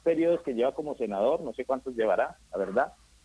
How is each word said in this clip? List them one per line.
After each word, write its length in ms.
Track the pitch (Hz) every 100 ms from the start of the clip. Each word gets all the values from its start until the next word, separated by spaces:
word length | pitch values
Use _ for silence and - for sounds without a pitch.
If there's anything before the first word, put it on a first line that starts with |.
periodos 380 | 170 160 165 170
que 120 | 147
lleva 200 | 113 127
como 220 | 147 151 135
senador, 460 | 110 98 117 170
no 100 | 143
sé 120 | 120
cuántos 300 | 127 135 135
llevará, 440 | 117 110 98 139 - -
la 80 | 92
verdad, 340 | 95 107 151 - _ _